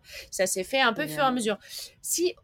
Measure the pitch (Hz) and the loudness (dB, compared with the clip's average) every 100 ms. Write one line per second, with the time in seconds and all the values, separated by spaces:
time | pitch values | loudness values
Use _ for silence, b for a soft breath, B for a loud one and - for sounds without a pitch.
0 | B B B - 185 190 185 269 254 220 | B B B -2 0 0 0 2 2 2
1 | 294 302 269 254 220 202 B B B B | -2 2 2 2 0 -4 B B B B
2 | - - 359 - | -4 0 0 -2